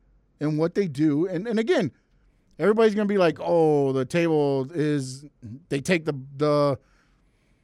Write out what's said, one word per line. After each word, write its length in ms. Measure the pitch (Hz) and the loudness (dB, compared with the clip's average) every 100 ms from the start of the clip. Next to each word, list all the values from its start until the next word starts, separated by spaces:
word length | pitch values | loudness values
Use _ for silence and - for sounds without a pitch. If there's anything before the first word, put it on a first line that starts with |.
| _ _ _ _ | _ _ _ _
and 180 | 147 151 | -4 0
what 160 | 165 | 0
they 140 | 202 196 | 0 -2
do, 400 | 131 156 143 190 | 0 0 2 -2
and, 200 | 160 233 | -4 -4
and 120 | 214 | -2
again, 320 | 226 349 151 - _ _ _ _ _ - | 0 0 0 -6 _ _ _ _ _ -2
everybody's 380 | 175 220 226 208 | 0 4 2 2
gonna 100 | 208 | 0
be 140 | 202 | 2
like, 180 | 175 151 | 2 2
"Oh, 540 | 170 170 160 147 139 | 0 2 4 4 2
the 120 | 135 127 | 0 -2
table 640 | 170 170 156 143 139 131 | 0 0 2 0 0 -4
is," 500 | 170 151 147 131 131 147 _ 110 127 - | -2 -2 -2 -4 -12 -20 _ -18 -18 -8
they 120 | 143 | -6
take 240 | 135 180 156 | -2 -2 -2
the, 100 | 143 135 139 | -8 -10 -4
the, 440 | 151 147 143 135 _ _ _ _ _ _ _ _ | 0 2 0 -2 _ _ _ _ _ _ _ _